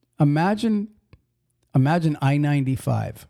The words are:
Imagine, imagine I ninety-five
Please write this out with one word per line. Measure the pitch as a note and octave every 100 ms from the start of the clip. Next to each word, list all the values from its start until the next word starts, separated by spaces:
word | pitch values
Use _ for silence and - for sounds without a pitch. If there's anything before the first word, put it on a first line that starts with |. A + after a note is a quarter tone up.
| _ _
Imagine, | D3 D3 F3 G#3 A3+ G#3 G#3 - _ - _ _ _ _ _
imagine | C3+ C3 F3 D#3+ C#3+
I | C3+ C#3+
ninety-five | D3 C#3+ C3 C3 - A2 G#2+ - -